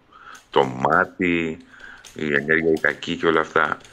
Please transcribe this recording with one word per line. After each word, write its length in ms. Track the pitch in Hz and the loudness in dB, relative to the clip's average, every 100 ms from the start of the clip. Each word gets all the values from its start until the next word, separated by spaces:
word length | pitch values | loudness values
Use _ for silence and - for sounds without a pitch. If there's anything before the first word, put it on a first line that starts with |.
| _ - - - _ | _ -20 -20 -20 _
Το 140 | 73 | 0
μάτι, 920 | 67 64 69 85 95 - 90 85 82 78 - - - - - | 0 0 0 2 0 -2 -2 0 -4 -8 -16 -20 -20 -20 -18
η 200 | - 76 | -8 -2
ενέργεια 380 | 71 73 82 82 | -2 2 2 2
η 80 | 80 | 0
κακή 360 | 73 73 - 82 | 0 -4 -6 -2
και 120 | 85 | 0
όλα 120 | 80 | 2
αυτά. 380 | 76 82 76 - - | 0 0 0 -4 -14